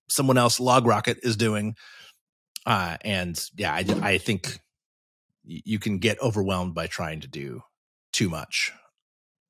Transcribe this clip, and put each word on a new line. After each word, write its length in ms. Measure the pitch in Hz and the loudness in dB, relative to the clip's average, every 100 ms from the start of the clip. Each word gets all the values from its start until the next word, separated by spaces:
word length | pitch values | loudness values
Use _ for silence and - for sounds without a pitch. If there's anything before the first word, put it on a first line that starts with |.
| - | -4
someone 300 | - 135 127 | 0 4 6
else, 200 | 120 - | 6 4
LogRocket, 600 | 127 127 117 104 120 - | 4 6 6 2 2 -2
is 140 | 123 110 | -2 2
doing?" 380 | 113 107 107 110 - - - _ _ _ _ - - | 2 0 -2 -6 -16 -20 -20 _ _ _ _ -10 0
Uh, 300 | 104 87 82 | 0 0 -6
and 400 | 110 95 87 82 - 98 | -2 -2 -2 -6 -10 -4
yeah, 160 | 92 | -2
I, 120 | 78 95 - | -2 0 0
I 160 | 104 92 | 2 0
think 420 | - 95 - - _ _ _ _ _ _ _ _ | 0 -4 -4 -10 _ _ _ _ _ _ _ _
y-, 180 | - 85 | -16 -14
you 140 | 104 107 | -4 -2
can 200 | 110 95 | -2 0
get 220 | 107 101 | 0 0
overwhelmed 540 | 127 104 98 92 90 | 0 0 0 0 -2
by 120 | 82 80 | -6 -8
trying 340 | - 82 78 | -6 -6 -8
to 80 | 67 | -12
do 340 | 73 69 - - _ _ _ _ | -12 -10 -12 -16 _ _ _ _
too 160 | - 98 | -2 -2
much. 440 | 78 - - - - _ _ _ _ _ _ | -2 -6 -4 -4 -6 _ _ _ _ _ _